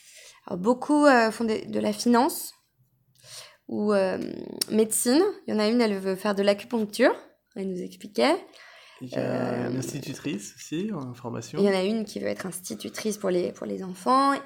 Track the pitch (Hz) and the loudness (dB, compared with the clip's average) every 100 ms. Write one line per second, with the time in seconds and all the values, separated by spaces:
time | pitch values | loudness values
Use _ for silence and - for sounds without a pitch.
0 | - - - - - 175 196 247 - 294 | -20 -20 -20 -18 -10 -2 0 2 2 6
1 | 294 247 226 220 233 220 - 214 214 208 | 8 8 6 0 -2 -2 -4 -2 -2 0
2 | 240 240 294 - - - _ _ _ _ | 4 4 4 0 -10 -16 _ _ _ _
3 | _ _ - - - _ - 220 208 202 | _ _ -20 -20 -20 _ -8 -2 2 2
4 | 190 - - 50 - - - 214 220 - | 2 -2 -6 -8 -10 -8 0 2 2 2
5 | 240 277 403 - - 214 214 240 226 196 | 4 4 4 0 -4 0 2 4 2 0
6 | 190 185 214 196 202 202 - 233 208 - | -2 -2 -2 0 2 2 0 -2 -2 2
7 | 277 - - _ _ - 190 180 185 - | 2 2 -8 _ _ -8 -6 -6 -8 -12
8 | 208 - 226 220 - - - - - - | -8 2 2 2 -4 -20 -20 -20 -20 -16
9 | 127 123 123 127 123 120 123 127 127 143 | -8 -4 -2 -2 -2 -4 -4 -4 -4 -8
10 | 139 135 143 190 - - - 151 214 180 | -8 -8 -6 -8 -10 -16 -10 -6 -6 -6
11 | 127 120 120 120 117 156 202 190 185 226 | -10 -10 -10 -8 -6 0 2 2 0 -2
12 | 208 202 202 208 190 - - 214 208 - | -4 -6 -4 -4 -8 -10 -10 -10 -10 -6
13 | 214 208 190 180 196 - 214 196 185 185 | -6 -4 -2 0 -2 -6 -8 -6 -8 -6
14 | 240 262 277 277 | 2 4 4 2